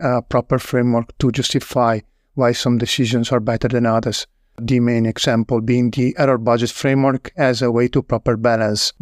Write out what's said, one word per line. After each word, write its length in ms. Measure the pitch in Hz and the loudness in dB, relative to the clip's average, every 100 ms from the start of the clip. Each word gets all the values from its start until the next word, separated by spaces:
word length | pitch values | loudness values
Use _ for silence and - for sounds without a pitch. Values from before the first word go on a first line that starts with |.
a 220 | 135 123 | -2 -2
proper 360 | - 127 - 131 | 0 -2 0 -2
framework 580 | - 127 120 117 117 - | 0 0 2 0 -2 -2
to 120 | 131 | 0
justify 680 | 113 - 135 - 131 117 110 - _ _ | 0 -2 -4 -2 0 0 0 -6 _ _
why 180 | - 120 | 0 0
some 260 | 123 127 120 | 2 0 0
decisions 520 | 117 - 120 120 117 | 0 -2 0 0 0
are 100 | 123 | 0
better 280 | 110 117 120 | 0 -2 0
than 180 | 123 117 | 0 2
others. 400 | 113 113 104 - _ _ - | 0 -2 -6 -10 _ _ -12
The 200 | 117 127 | -2 2
main 260 | 120 117 113 | 2 2 0
example 540 | 113 - 113 113 120 | 0 0 0 0 -2
being 320 | 113 123 123 | 0 0 0
the 220 | 123 127 - | 0 -2 0
error 180 | 139 123 | 0 2
budget 340 | 113 120 117 | 2 0 0
framework 640 | - 143 135 139 131 - - | -2 0 2 2 -2 -6 -2
as 260 | 135 117 | 0 0
a 80 | 123 | 0
way 160 | 117 123 | 0 0
to 140 | 139 | 0
proper 340 | - 117 - 113 | -2 -2 -2 0
balance 560 | 120 113 110 104 - - | 2 2 0 -2 -4 -2